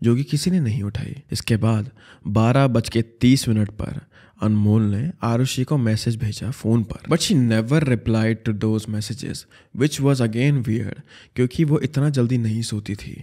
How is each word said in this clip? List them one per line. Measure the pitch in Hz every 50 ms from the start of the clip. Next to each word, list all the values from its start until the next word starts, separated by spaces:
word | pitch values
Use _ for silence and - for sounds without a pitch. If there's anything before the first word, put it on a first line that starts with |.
| -
जो | 117 120
कि | 123 143
किसी | - - 147 - 185
ने | 180 185
नहीं | 147 113 107 143 101
उठाई। | 101 107 - - - - - - - -
इसके | - - - 117
बाद | 107 - 113 113 107 104 - - - - - - - -
बारह | - 101 110 110 117 123 135 139
बज | 135 117 117 110 -
के | - 113 113 - - -
तीस | - 123 131 139 - 127
मिनट | 113 107 107 101
पर | - - - - - - - - _ - - _ _ - -
अनमोल | 107 107 104 104 104 104 113 110
ने | 104 101 101 127 170 - - -
आरुषि | 117 117 117 131 131 - - 131
को | - 156 143
मैसेज | 120 113 110 107 - 120 113
भेजा | 110 - 104 104 - 87 104
फोन | - - - 107 113 120 107
पर, | - - - - 101
but | 143 165 -
she | - 220 139
never | 123 117 113 110 113 117 143 160
replied | 156 131 123 107 - 117 110 110 110 110 113 113 -
to | 117 110 101 110
those | 110 110 110 104 107
messages, | 107 104 107 - 113 - - - - - - _ _ - _ _ -
which | - 131 151 - -
was | 135 135 139 127 123
again | 113 107 117 127 143 147 139 113
weird, | 110 107 117 107 98 - - - _ - - - _ -
क्योंकि | - 123 127 - - 165
वो | 147 147 156
इतना | 131 135 - 139 139 151
जल्दी | 147 135 120 120 131 123
नहीं | 113 110 110 113 113
सोती | - 110 104 104 - 101
थी। | - - - - -